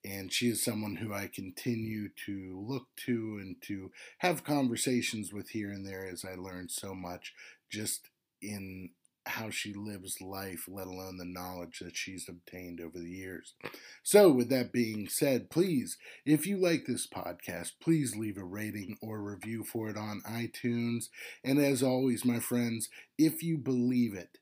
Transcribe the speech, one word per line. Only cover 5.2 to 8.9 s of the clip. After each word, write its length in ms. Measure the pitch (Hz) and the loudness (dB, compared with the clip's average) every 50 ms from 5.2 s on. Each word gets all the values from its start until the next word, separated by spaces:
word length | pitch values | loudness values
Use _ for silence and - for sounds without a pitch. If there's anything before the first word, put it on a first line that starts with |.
| 104 95 | -6 -6
with 180 | 104 104 92 - | -8 -10 -10 -6
here 220 | - 110 104 101 | -6 -6 -4 -4
and 140 | 101 98 95 | -6 -8 -8
there 200 | 98 95 95 95 | -8 -8 -8 -8
as 180 | 92 90 87 - | -8 -8 -10 -10
I 100 | 95 92 | -10 -8
learn 340 | 90 92 95 90 90 90 87 | -8 -8 -8 -8 -10 -8 -8
so 260 | - - - 98 95 | -8 -8 -6 -6 -8
much 400 | 92 90 87 90 90 - - - - - - - _ _ _ | -6 -6 -8 -8 -8 -10 -14 -16 -16 -20 -20 -20 _ _ _
just 400 | - 107 107 107 - - _ - _ _ _ _ _ _ | -6 -4 -4 -4 -4 -6 _ -16 _ _ _ _ _ _
in 500 | - 107 104 101 95 95 95 92 92 87 | -8 -8 -6 -6 -8 -8 -10 -10 -12 -12